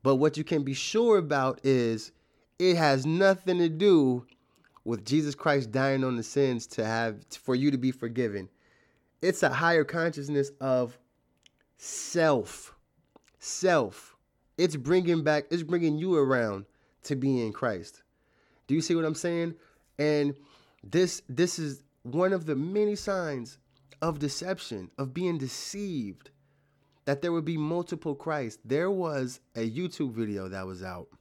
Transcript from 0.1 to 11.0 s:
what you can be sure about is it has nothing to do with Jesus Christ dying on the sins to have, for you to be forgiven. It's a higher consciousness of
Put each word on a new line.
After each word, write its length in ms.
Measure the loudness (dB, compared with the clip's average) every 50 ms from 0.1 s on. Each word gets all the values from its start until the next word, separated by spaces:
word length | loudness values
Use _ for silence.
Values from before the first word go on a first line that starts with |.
| 4
what 220 | 4 4 2 0
you 80 | -2 -4
can 180 | -2 -2 0 0
be 100 | -2 -4
sure 440 | -4 -6 -2 0 2 4 6 6
about 420 | 4 4 2 0 0 2 0 -2 0 2
is 480 | 2 4 4 4 2 0 -2 -6 -14 _ _ _ _ _ _ _ _ _
it 200 | _ 4 4 4
has 280 | 6 4 4 4 2 2
nothing 520 | 0 2 4 4 4 4 4 0 -2 2
to 100 | 2 2
do 580 | 2 2 4 6 8 8 8 6 4 2 0 -4 _ _ _ _ _ _ _ _ _ _ -10 _
with 200 | -4 -4 -4 -2
Jesus 300 | 0 0 0 0 0 -6
Christ 360 | -2 0 2 2 2 0 -2
dying 320 | -2 0 0 2 0 0 0
on 140 | -2 -2
the 60 | -4 -6
sins 440 | -4 0 0 2 2 0 -4 -6
to 160 | -8 -6 -4 -2
have, 400 | -2 0 0 -2 -2 -4 -8 -14 _
for 240 | -20 -10 _ -2 0
you 160 | 2 2 2
to 60 | 2
be 140 | 2 0 -2
forgiven. 580 | -2 -2 -8 -6 -2 -2 -2 -2 -2 -6 -8 -10 _ _ _ _ _ _ _ _ _ _ _ _ _ _
It's 200 | 0 0 2 2
a 80 | 2 2
higher 360 | 2 2 2 4 4 4 2
consciousness 640 | 2 -2 -2 -2 -2 -4 -6 -6 -2 0 0 0 0 -4 _
of 400 | -2 0 2 2 0 -2 -6 _